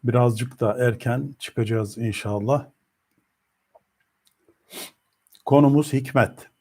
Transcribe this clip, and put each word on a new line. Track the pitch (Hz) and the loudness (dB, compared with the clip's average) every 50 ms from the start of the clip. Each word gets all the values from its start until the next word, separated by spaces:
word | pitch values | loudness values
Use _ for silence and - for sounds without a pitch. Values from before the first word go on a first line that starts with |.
| - | -2
birazcık | 120 117 123 123 123 113 107 123 123 - _ | 2 2 4 4 4 2 0 -6 -8 -6 _
da | 120 107 107 123 | -2 -2 0 0
erken | 123 120 110 - - 123 120 127 143 139 139 _ | 0 0 0 -2 -4 -4 -4 -4 -6 -8 -12 _
çıkacağız | - - _ - 113 104 113 113 110 101 - 113 | -16 -10 _ -4 -4 -2 -2 -4 -4 -6 -8 -6
inşallah. | 117 113 104 - - 104 104 104 101 113 139 143 143 - _ _ _ _ _ _ _ _ _ _ _ _ _ _ _ _ _ _ _ _ _ _ _ _ _ _ _ _ _ _ _ _ _ _ _ _ _ _ _ _ - - - - _ _ _ _ _ _ _ _ _ _ _ | -6 -6 -6 -6 -6 -6 -6 -4 -2 0 -2 -2 -2 -8 _ _ _ _ _ _ _ _ _ _ _ _ _ _ _ _ _ _ _ _ _ _ _ _ _ _ _ _ _ _ _ _ _ _ _ _ _ _ _ _ -18 -18 -18 -18 _ _ _ _ _ _ _ _ _ _ _
Konumuz | - 139 143 143 139 139 147 147 - | 4 6 6 6 6 4 2 0 0
hikmet. | - 135 135 - - 139 113 - - - - _ _ _ | -2 -4 -4 0 2 2 2 2 -2 -14 -20 _ _ _